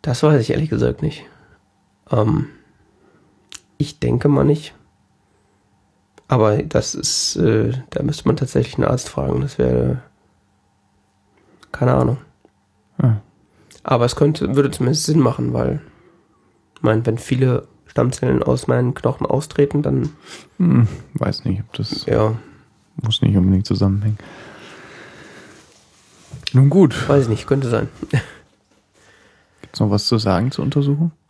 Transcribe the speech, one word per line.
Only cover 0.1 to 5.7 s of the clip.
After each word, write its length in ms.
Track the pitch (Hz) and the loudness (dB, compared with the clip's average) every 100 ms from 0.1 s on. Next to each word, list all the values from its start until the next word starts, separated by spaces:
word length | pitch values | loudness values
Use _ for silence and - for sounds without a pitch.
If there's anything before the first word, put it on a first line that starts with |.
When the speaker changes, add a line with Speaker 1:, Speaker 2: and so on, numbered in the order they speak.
| 123 | 2
Speaker 1:
weiß 180 | 151 147 | 4 4
ich 120 | - | 2
ehrlich 180 | - 156 | -2 -2
gesagt 320 | - 117 - | 0 -2 -2
nicht. 240 | - - - _ _ _ _ _ _ _ _ | -6 -8 -20 _ _ _ _ _ _ _ _
Ähm, 380 | 120 107 - - - _ _ _ _ _ _ _ _ _ - _ _ | 0 0 0 -4 -14 _ _ _ _ _ _ _ _ _ -20 _ _
ich 200 | - - | -8 -4
denke 280 | 123 120 147 | -2 2 2
mal 180 | 139 139 | 4 4
nicht. 300 | 151 - - _ _ _ _ _ _ _ _ _ | 2 -2 -20 _ _ _ _ _ _ _ _ _